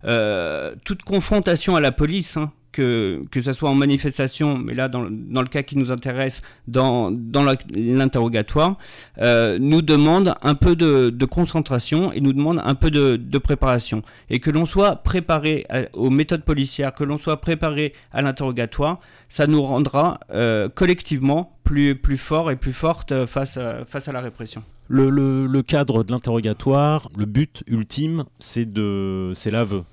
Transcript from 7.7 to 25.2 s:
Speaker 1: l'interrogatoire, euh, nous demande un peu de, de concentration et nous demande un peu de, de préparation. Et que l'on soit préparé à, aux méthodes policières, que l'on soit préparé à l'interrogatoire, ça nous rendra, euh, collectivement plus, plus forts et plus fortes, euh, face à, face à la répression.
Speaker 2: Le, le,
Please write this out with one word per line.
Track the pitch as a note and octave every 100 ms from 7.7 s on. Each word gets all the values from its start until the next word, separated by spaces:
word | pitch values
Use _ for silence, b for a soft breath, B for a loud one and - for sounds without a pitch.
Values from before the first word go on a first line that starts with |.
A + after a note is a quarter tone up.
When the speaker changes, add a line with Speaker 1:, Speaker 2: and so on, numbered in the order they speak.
Speaker 1:
l'interrogatoire, | F#2+ A#2 B2+ C3+ C3 A#2 A#2 G#2+ - E3 G3 B B B -
euh, | A#2+ A#2 A2+ F#2
nous | C3+ D#3+
demande | D3+ D3+ D3 F3 F#3+ -
un | C#3
peu | D3 - E3+
de, | E3 C#3 B2
de | A#2+ C3
concentration | - E3+ E3 D3+ B2+ - D#3 F#3
et | -
nous | C#3
demande | C3+ D3+ E3+
un | - C#3
peu | D3+
de, | D3 C#3 A#2
de | A#2+ C#3
préparation. | - C#3+ C3 B2 - A2 G#2+ B B
Et | B2
que | D#3
l'on | D3+ E3
soit | - G3+ C#3
préparé | - F#3 E3+ D#3+ D3+ D#3 -
à, | C3 B2
aux | - B2+
méthodes | C3+ D3+ E3+
policières, | D#3 D3+ C3+ - C#3
que | -
l'on | C#3+ D3
soit | - D3+
préparé | - D#3+ D#3+ D3 D3+ b b
à | -
l'interrogatoire, | C#3 C3+ C3+ A#2+ A#2 - C#3+ F3+ b b b
ça | - D3
nous | D3+
rendra, | C#3 C3 C#3 C#3 E3 - -
euh, | F#2 A#2 A2 G2
collectivement | - F3+ F3+ - C#3+ C3+ D3+ F3 -
plus, | - C#3+ C#3+ C3+
plus | - C3+
forts | - D#3 E3
et | C3
plus | -
fortes, | B2+ D#3+ E3 -
euh, | C3+ B2
face | - C3+ -
à, | A#2+ A#2 B2
face | C#3+ C3
à |
la | C3
répression. | B2 - A2+ - A2 - -
Speaker 2:
Le, | C3 C3+
le, | C#3